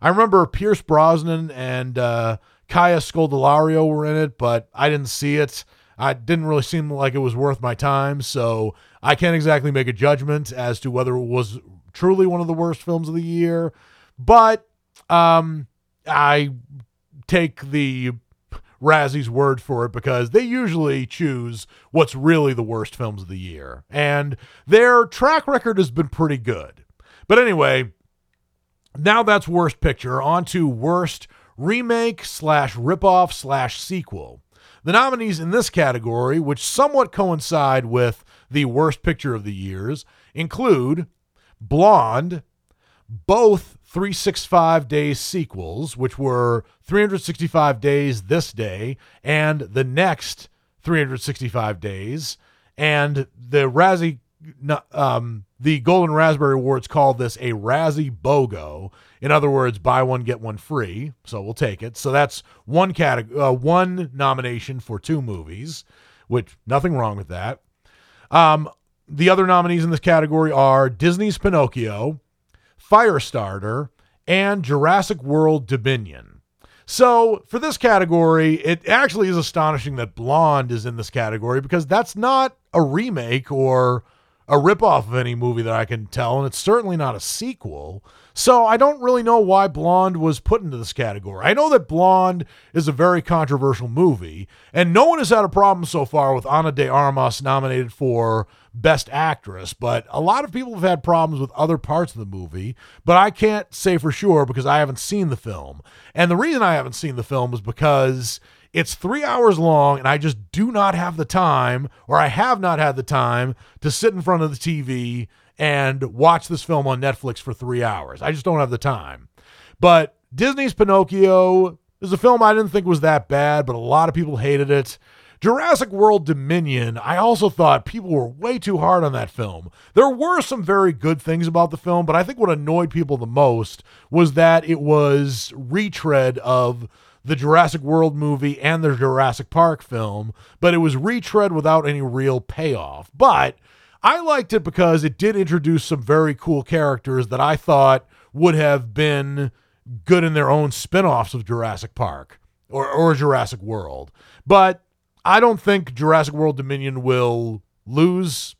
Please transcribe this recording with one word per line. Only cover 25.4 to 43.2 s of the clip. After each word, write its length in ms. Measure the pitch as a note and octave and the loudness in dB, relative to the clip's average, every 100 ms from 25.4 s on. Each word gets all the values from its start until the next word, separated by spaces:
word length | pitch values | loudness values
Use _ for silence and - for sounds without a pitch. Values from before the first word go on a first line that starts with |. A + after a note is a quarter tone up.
| C#4+ | 0
record 300 | C#4 A#3 G3 | -2 0 0
has 120 | E3 | 0
been 160 | B2 D3+ | 0 -4
pretty 300 | - D#3+ C#3 | 0 -2 -2
good. 480 | A2+ G2+ C#2 - _ _ _ _ - | -4 -6 -8 -20 _ _ _ _ 2
But 120 | A3 | 4
anyway, 520 | A#3+ E3+ C#3 C3 B2 _ _ _ _ _ _ _ _ _ _ - | 4 2 2 2 -2 _ _ _ _ _ _ _ _ _ _ -4
now 240 | D#3+ A3 | 0 2
that's 280 | A3 G#3 - | 4 0 0
Worst 320 | F3 E3 - | -2 -2 0
Picture. 400 | E3 B2+ B2+ B2+ | -4 -2 -6 -4
On 240 | C3+ F3 E3+ | -2 -2 -2
to 200 | F3+ D#3 | -2 -2
Worst 640 | A#2 C#3 F3 F3 - - _ _ - | -2 -2 0 -2 -8 -18 _ _ -8
Remake 640 | D3 A#3 A#3+ A#3 A#3 G3+ | -4 -2 0 0 -2 -4
slash 520 | - - D#3 D3+ C#3 G2+ | -12 -8 0 0 0 -4
Ripoff 580 | A#2+ F3+ G3 F3+ F3+ | -4 0 4 4 2
slash 480 | - C3 C#3 B2 - | -2 -4 -2 -2 -6
Sequel. 600 | - F#3 - G2 C2 B1 _ _ _ _ D3 | -10 -8 -8 -14 -16 -20 _ _ _ _ 0
The 80 | |
nominees 480 | G3+ C4 B3 A3+ E3 | 2 2 0 -4 -4
in 100 | E3 | -2
this 180 | G#3+ - | -2 -2
category, 720 | - D3 A#2+ A2+ A#2 B2+ D#3 | 0 0 0 -4 -4 -2 -2
which 240 | D3 C#3 | -2 -4
somewhat 480 | - - C#4+ C#4+ A#3 | -4 0 0 2 0
coincide 720 | - F#3+ D#3+ - D#3+ C#3 C3 A#2+ | 0 -2 -2 -2 0 2 0 0
with 380 | B2 A#2+ G#2+ _ _ _ | -2 -2 -4 _ _ _
the 140 | C#3 | -4
Worst 400 | C3+ A#2+ D#3 C#3 | -2 0 0 -2
Picture 320 | - D#3+ C#3 A#2 | -4 -4 -4 -8
of 80 | |
the 100 | G#2 | -8
Years, 520 | G2 F#2+ F#2+ G#2 D3 - _ _ | -10 -10 -10 -10 -10 -14 _ _
include 760 | - E3 - B3+ D#3 B2 D#3+ E3+ _ _ _ _ _ | -10 -10 -2 2 2 2 -2 -6 _ _ _ _ _
Blonde, 840 | G#2+ C#3+ G3 G3 A2+ A#2 E3+ F3 - _ _ _ _ _ - | -4 4 6 6 4 -2 -4 -8 -14 _ _ _ _ _ -18
both 680 | A2 | -10